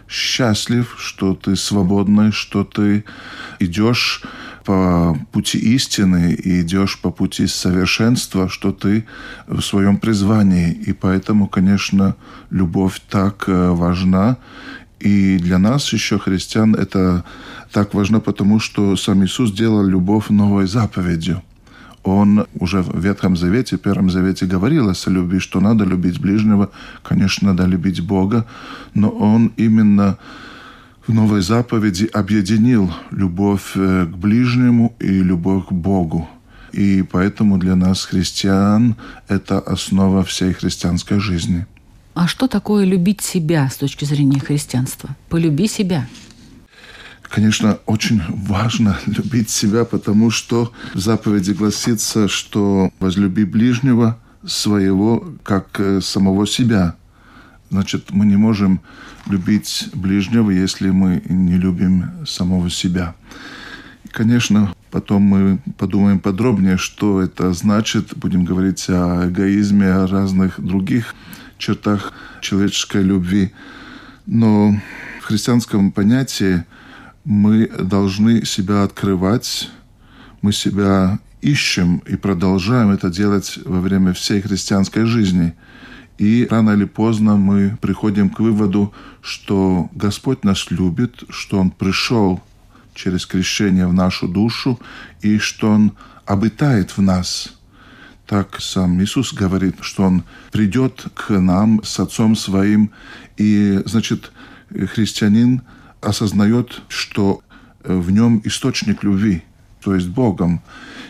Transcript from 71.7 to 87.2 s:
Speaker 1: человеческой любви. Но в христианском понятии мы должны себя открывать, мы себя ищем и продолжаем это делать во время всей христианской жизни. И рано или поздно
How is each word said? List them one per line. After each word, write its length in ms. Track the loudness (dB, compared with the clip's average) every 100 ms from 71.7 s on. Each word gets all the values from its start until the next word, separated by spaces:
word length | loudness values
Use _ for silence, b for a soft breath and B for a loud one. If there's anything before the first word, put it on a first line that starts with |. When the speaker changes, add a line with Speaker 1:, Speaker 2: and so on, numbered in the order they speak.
| -4 -2 -2 -4 B B B
Speaker 1:
человеческой 600 | -4 0 0 -2 -4 0
любви. 520 | 2 0 0 0 0 B B B B B B B -4
Но 520 | 2 4 4 4 2 B B B B
в 40 | -4
христианском 640 | -4 0 0 2 2 2
понятии 720 | 2 2 2 0 -2 0 0 -2 B B B B B -2
мы 420 | 2 4 4 2
должны 800 | -2 -2 0 0 2 2 2 0
себя 380 | -4 -2 0
открывать, 880 | 0 -2 -2 0 0 -2 -4 -10 -10 -16 -20 _ B B B B
мы 100 | -2
себя 680 | -2 -2 0 2 2 2 -2 -8 -6
ищем 600 | -2 0 0 0 0 0 -2
и 100 | -6
продолжаем 760 | -2 0 0 0 0 2 2
это 180 | 2 0
делать 500 | -2 0 0 -2 -10 -6
во 140 | -2
время 340 | 0 2 2
всей 280 | 0 -2 -2
христианской 640 | -2 -4 -2 0 0 0 0
жизни. 480 | 2 2 2 0 -4 B B B B B -2
И 300 | 2 2 2
рано 220 | 2 2
или 140 | 2 0
поздно 520 | 0 0 2